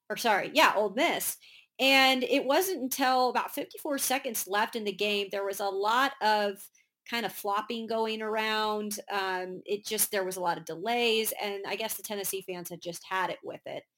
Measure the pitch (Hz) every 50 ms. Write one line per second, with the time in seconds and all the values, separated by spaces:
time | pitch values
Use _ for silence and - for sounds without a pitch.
0 | _ - 214 208 - 233 208 185 165 165 - 262 311 202 - 190 214 208 185 226
1 | 311 339 214 143 - - - - - - - - - _ _ - 247 269 269 269
2 | 269 262 262 254 240 - 247 285 220 247 277 320 381 392 381 302 240 262 254 -
3 | 277 254 262 254 254 247 214 233 202 185 - - 285 - - 403 - 339 285 269
4 | - - 254 269 269 269 226 - - - 190 202 220 226 - 240 214 202 190 180
5 | 202 208 208 202 202 196 196 202 196 196 196 - 214 196 190 190 196 208 226 247
6 | 269 277 262 - - 214 214 214 208 202 196 202 - - _ _ _ _ _ _
7 | - - - 233 220 190 - - - 208 202 208 214 - 240 226 226 214 226 226
8 | 226 220 220 220 220 214 214 220 220 220 214 214 214 214 214 214 208 208 208 208
9 | - - - 202 190 190 185 185 185 185 185 180 - - 208 202 208 - 220 214
10 | - - - 208 190 185 185 185 180 170 170 165 165 - 160 160 180 220 240 240
11 | 240 233 220 220 220 214 - - - 208 202 196 196 - 196 196 220 220 - -
12 | 202 - 220 202 196 - - 190 185 - 185 175 175 - 180 170 - 175 170 -
13 | - - 190 190 185 170 - - - - - 156 - 131 135 143 - _ _